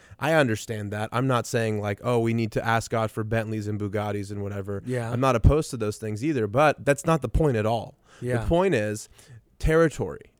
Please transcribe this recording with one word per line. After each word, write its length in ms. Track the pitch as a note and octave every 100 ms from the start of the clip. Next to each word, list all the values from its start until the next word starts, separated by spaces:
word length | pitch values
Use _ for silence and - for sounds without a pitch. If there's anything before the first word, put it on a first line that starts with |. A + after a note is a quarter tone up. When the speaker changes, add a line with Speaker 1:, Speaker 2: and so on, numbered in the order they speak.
| - -
Speaker 1:
I 140 | D3
understand 560 | D#3+ B2+ G#2+ - A2 G2+
that. 160 | G#2 G#2+
I'm 140 | A#2 C3+
not 200 | A#2+ A2
saying, 340 | A#2+ A2 G#2+
like, 200 | G#2 G#2
"Oh, 140 | A#2+ A#2+
we 140 | A#2
need 180 | A#2 A2+
to 120 | B2+
ask 260 | A#2 A2+ -
God 200 | A2+ A2
for 140 | -
Bentleys 420 | G#2+ A2+ A2 A2 G2+
and 140 | G#2
Bugattis 500 | G#2 G#2 G#2 G2+ G2+
and 120 | G2+
whatever." 400 | G2+ G2+ G2 G2
Speaker 2:
Yeah. 260 | B2 B2 A2+
Speaker 1:
I'm 100 | A#2+
not 160 | C3 A#2
opposed 340 | - D3+ D#3
to 60 | B2
those 200 | G#2+ -
things 280 | A2 G#2
either, 220 | D3+ C3+ G#2+
but 380 | A#2+ D3+ -
that's 220 | - C#3 -
not 160 | D#3+
the 60 | A#2
point 280 | - D#3 A2
at 100 | G#2+
all. 300 | A#2 F2+ - _ -
Speaker 2:
Yeah. 180 | B2 B2
Speaker 1:
The 80 | G#2+
point 280 | E3 F#3+
is 340 | B2+ G#2+ G#2+ - - - A#2 _ -
territory, 760 | D3 D#3+ D#3+ - F#2 C#2+ -